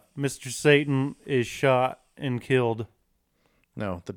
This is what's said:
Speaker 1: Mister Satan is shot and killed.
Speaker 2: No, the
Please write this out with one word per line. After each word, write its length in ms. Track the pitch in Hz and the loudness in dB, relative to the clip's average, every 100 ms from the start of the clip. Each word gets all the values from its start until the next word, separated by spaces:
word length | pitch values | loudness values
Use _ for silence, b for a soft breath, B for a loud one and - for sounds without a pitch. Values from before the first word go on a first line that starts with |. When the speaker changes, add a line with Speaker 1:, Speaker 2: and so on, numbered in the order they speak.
| _ - | _ -6
Speaker 1:
Mister 340 | 139 - 131 | -6 -6 -12
Satan 680 | 120 151 143 147 135 135 - - | 0 4 4 4 0 -2 -6 -4
is 220 | 135 117 | -2 -2
shot 540 | - 139 127 127 - _ - | 0 2 4 2 -4 _ -10
and 240 | 139 123 | -6 -4
killed. 460 | - 131 120 110 110 _ _ _ _ _ _ _ _ - | 0 0 2 -2 -8 _ _ _ _ _ _ _ _ -10
Speaker 2:
No, 260 | 104 90 | -8 -8
the 80 | - | -10